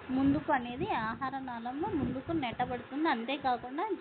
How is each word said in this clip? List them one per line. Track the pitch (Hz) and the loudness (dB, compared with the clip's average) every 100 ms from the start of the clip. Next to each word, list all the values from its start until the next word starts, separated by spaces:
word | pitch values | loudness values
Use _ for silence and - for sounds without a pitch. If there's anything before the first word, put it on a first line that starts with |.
| - | -2
ముందుకు | 262 269 294 294 | 4 4 4 4
అనేది | 277 240 247 403 | 2 2 -4 0
ఆహార | 285 220 233 262 269 | 0 0 -2 -2 -4
నాళంలో | 262 233 233 277 403 | -6 -6 -4 -2 0
ముందుకు | 339 247 254 302 | 0 0 -2 -2
నెట్టబడుతుంది. | 330 247 220 247 247 - 269 320 | -2 0 0 -2 -2 -4 0 2
అంతేకాకుండా | 240 240 277 269 240 247 285 427 349 | 2 0 0 2 0 -2 -4 -2 -2